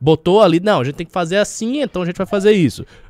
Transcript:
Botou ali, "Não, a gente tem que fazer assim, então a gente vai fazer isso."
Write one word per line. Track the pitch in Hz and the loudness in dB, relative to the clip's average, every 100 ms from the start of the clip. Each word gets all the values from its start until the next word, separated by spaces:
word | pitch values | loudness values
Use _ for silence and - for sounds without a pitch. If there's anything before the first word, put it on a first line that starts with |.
Botou | 135 156 175 208 | 0 0 2 4
ali, | 196 165 | 4 4
"Não, | 208 175 | 2 0
a | |
gente | 127 | -2
tem | 143 165 | -6 -8
que | |
fazer | 185 170 196 | -6 -2 -2
assim, | 202 - 226 285 | -2 -4 -6 -4
então | 262 180 | -6 -4
a | 175 | -6
gente | 175 | -6
vai | 185 | -4
fazer | 208 202 | 0 2
isso." | 208 139 - - - | 4 0 -2 -16 -18